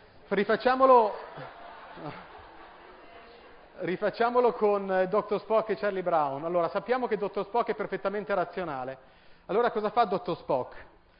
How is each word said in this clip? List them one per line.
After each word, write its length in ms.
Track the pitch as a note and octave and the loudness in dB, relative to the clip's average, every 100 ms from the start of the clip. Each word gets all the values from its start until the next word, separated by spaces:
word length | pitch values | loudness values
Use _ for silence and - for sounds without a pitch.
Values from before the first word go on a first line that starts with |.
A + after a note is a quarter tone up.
| - - - | -20 -16 -4
Rifacciamolo, 880 | G3 G3+ G#3+ B3 C4 C4+ B3+ G#3 - - - C3+ - - - - F3+ D#3 - - - - - - - - - - - - - - - - - | 0 2 2 2 4 8 8 6 -2 -12 -14 -16 -16 -18 -18 -18 -14 -12 -12 -16 -20 -20 -20 -20 -20 -20 -20 -20 -20 -20 -20 -20 -20 -20 -10
rifacciamolo 720 | D#3 F#3 G#3 - A#3 B3 A#3+ | -6 -2 -2 0 2 4 4
con, 360 | B3 G#3+ G3+ G3 | 4 2 2 0
eh, 200 | F#3+ F#3 | 0 2
doctor 320 | G3+ G#3 G3+ | 0 0 -4
Spock 300 | - A3 A3 | 0 0 0
e 40 | G3 | -2
Charlie 260 | G3+ F#3+ | -2 -2
Brown. 440 | F3 E3 C#3+ C3+ E3 | 0 2 0 -2 -2
Allora, 240 | F3 E3 | 0 0
sappiamo 380 | G3 G#3+ B3+ B3 | -2 -2 -2 0
che 100 | G#3 | -2
dottor 260 | G3 - | -2 -4
Spock 280 | F#3+ A#3+ A3+ | -4 -2 -2
è 40 | G#3 | -2
perfettamente 580 | G3 F#3+ G3 G3+ G3 | -4 -4 -4 -4 -2
razionale. 640 | G3 E3+ F#3+ E3+ C3+ B2+ C3 - - - - - | -2 -2 -4 -6 -6 -8 -10 -16 -20 -20 -18 -4
Allora 220 | F#3+ A#3 | 0 2
cosa 200 | A3 G#3 | 0 -2
fa 160 | A3+ A3+ | 2 2
dottor 320 | F#3+ - E3 | 0 -2 -6
Spock? 480 | - C#3 A#2+ - - - _ | -2 -2 -2 -10 -20 -20 _